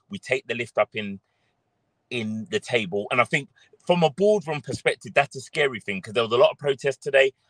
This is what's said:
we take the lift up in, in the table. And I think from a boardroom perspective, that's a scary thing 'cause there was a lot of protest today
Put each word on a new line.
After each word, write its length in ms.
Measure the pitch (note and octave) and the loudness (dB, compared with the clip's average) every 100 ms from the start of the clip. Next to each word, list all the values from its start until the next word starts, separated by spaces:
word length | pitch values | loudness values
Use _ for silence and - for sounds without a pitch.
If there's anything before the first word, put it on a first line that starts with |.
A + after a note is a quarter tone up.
| - | -14
we 100 | G3 | -10
take 280 | - C3 - | -4 -4 -4
the 80 | |
lift 240 | A#2 A#2 - | -6 -4 -2
up 120 | G#2 | -2
in, 240 | A2 G#2 G2 _ _ _ _ _ _ _ _ - | -2 -8 -10 _ _ _ _ _ _ _ _ -10
in 360 | B2 A2 A2 G2 | -6 -6 -6 -4
the 80 | G#2 | -4
table. 480 | - B2 G2+ G2+ G#2 | 0 -2 0 -4 -2
And 100 | B2+ | 0
I 40 | |
think 240 | A#2 D#3 C#3 _ _ _ | 0 0 -4 _ _ _
from 200 | - F3 | 0 4
a 60 | D#3 | 2
boardroom 500 | C#3+ G3+ G#3+ D3+ D3+ | 4 2 2 0 -6
perspective, 520 | - C3+ D#3 - - | -6 -4 -2 -2 -2
that's 220 | D3+ A2+ | 2 2
a 60 | C3+ | -2
scary 400 | - - D3 A#2 | -8 0 0 -2
thing 200 | - G2 | -8 -8
'cause 140 | A2+ | -4
there 80 | A2 | -2
was 100 | A2+ | 2
a 40 | A#2 | 4
lot 160 | D#3 | 4
of 60 | - | 2
protest 440 | C#3+ C#3 C#3+ C3+ | -4 -2 -2 -4
today 300 | D3+ C3+ C3+ - _ | 0 4 4 0 _